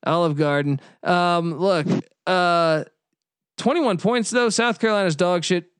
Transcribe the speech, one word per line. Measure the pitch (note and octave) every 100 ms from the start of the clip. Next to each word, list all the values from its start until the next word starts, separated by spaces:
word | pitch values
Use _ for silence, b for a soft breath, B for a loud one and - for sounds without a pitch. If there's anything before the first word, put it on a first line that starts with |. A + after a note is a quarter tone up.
Olive | - E3 E3+ D3
Garden. | D3 C#3+ C#3+ C#3 B B
Um, | - F3 F3 E3+ E3+ D3
look, | F#3+ F3 D#3+ - - _ -
uh, | F#3 F3 E3+ E3 D#3 - _ _ _ _ _ _ -
twenty-one | A3+ E4 C4 F3+
points | G3+ A#3+ G#3+
though. | B3 A#3
South | G#3+ A#3 -
Carolina's | A3+ G#3 F#3 D3
dog | F3+ F3+
shit. | D3+ F3+ - _